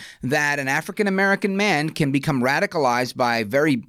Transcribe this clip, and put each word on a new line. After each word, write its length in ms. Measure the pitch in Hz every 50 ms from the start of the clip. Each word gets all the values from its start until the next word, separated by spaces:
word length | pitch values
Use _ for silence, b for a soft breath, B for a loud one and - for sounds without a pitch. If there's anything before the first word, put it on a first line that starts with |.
| B B B B
that 380 | B 127 143 151 147 143 143 143
an 80 | 135 131
African-American 880 | 139 156 - - 190 - 208 202 190 190 196 196 196 190 - 202 190
man 340 | 196 208 214 175 147 151 160
can 200 | - - 156 139
become 300 | 135 143 135 156 147 127
radicalized 720 | 120 131 139 160 196 - - 165 143 123 120 123 127 123 -
by 300 | - 123 120 117 113 110
very, 360 | 101 117 139 151 160 135 117 -